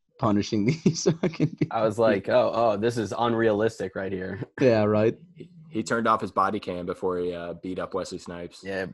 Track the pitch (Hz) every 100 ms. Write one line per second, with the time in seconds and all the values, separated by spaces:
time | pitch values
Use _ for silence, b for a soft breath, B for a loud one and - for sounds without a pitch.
0 | _ - 113 101 98 110 104 160 - 165
1 | 190 160 175 - 156 - - 113 110 107
2 | 113 101 101 123 107 110 117 101 117 117
3 | 98 - 117 113 113 104 110 - 95 98
4 | 95 95 92 95 - - 131 110 104 107
5 | 113 - - - - - - 110 113 117
6 | 113 110 101 101 95 104 - 90 90 90
7 | 92 90 87 85 87 85 92 90 87 92
8 | 87 90 - 87 87 - 95 95 95